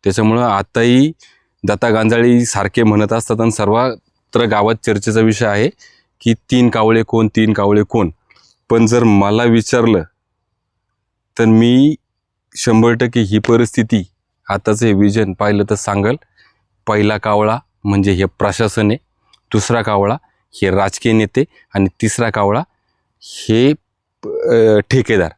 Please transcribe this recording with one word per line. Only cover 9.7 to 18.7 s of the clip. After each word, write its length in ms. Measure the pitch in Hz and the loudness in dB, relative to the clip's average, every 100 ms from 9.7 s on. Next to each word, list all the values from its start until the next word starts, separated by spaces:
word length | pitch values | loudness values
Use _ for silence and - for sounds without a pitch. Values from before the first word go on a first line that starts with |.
| 123 113 101 80 _ _ _ _ _ _ _ _ _ _ _ _ - | 0 2 0 -4 _ _ _ _ _ _ _ _ _ _ _ _ -2
तर 60 | |
मी 500 | 113 113 117 127 143 151 _ _ _ _ _ - | 2 4 4 4 2 0 _ _ _ _ _ -6
शंभर 360 | - 113 117 | 0 2 2
टक्के 280 | 117 123 120 | 2 -2 0
ही 180 | 101 107 | 0 -2
परिस्थिती, 680 | - 117 117 - - 110 90 _ _ _ - | 2 2 2 -2 -2 -2 -4 _ _ _ -8
आताचं 380 | 98 - 107 113 | -6 -2 0 0
हे 60 | |
विजन 400 | 98 101 107 98 | 2 2 0 -4
पाहिलं 320 | 92 104 104 101 | -2 -2 0 -2
तर 40 | |
सांगाल, 420 | 104 - 101 101 143 _ _ _ _ _ _ - | -4 -4 -2 -2 -4 _ _ _ _ _ _ -4
पहिला 320 | 107 104 104 | -2 0 -2
कावळा 400 | 107 104 107 117 _ _ | -2 0 0 -4 _ _
म्हणजे 280 | 101 101 98 | -4 -2 0
हे 120 | 92 | 0
प्रशासन 680 | 95 _ 104 101 110 | -2 _ -6 -2 -4